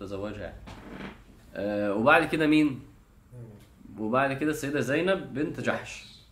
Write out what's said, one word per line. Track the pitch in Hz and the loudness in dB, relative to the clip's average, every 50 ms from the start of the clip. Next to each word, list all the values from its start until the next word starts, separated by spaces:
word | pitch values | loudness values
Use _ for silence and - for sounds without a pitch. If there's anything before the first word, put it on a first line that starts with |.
| 104 | -10
تزوجها | 95 101 95 101 107 101 101 | -8 -8 -6 -6 -6 -8 -8
يعني. | 92 82 - - - - - - - - 98 95 98 - - - - - - - - - - | -10 -10 -12 -12 -14 -16 -16 -16 -14 -14 -14 -12 -12 -14 -14 -16 -20 -20 -20 -20 -20 -12 -8
آه، | - 98 104 104 104 104 104 98 | -4 -4 -2 0 0 0 0 2
وبعد | 107 113 139 156 170 156 151 | 4 6 8 8 6 6 4
كده | - 156 156 147 | 2 2 4 6
مين؟ | 151 156 151 147 131 - - - - - - - - - - - 123 120 117 110 104 - - - - - - 98 104 104 | 6 6 6 4 2 -4 -10 -16 -20 -20 -20 -20 -20 -20 -20 -20 -18 -16 -16 -16 -18 -20 -20 -20 -20 -20 -20 -14 -8 -6
وبعد | 107 107 120 131 139 135 135 | -2 0 2 2 2 2 2
كده | 135 151 156 | 0 0 0
السيدة | 147 - - 139 147 143 | 0 0 -2 -2 0 0
زينب | 117 120 139 160 175 190 196 185 - - - | 0 2 0 2 2 2 0 0 -2 -4 -4
بنت | 135 156 170 131 120 | -4 -4 -4 -4 -4
جحش. | 113 117 - - - - - - - - - - - - | -2 -2 -2 -2 -4 -10 -12 -14 -16 -18 -20 -20 -20 -20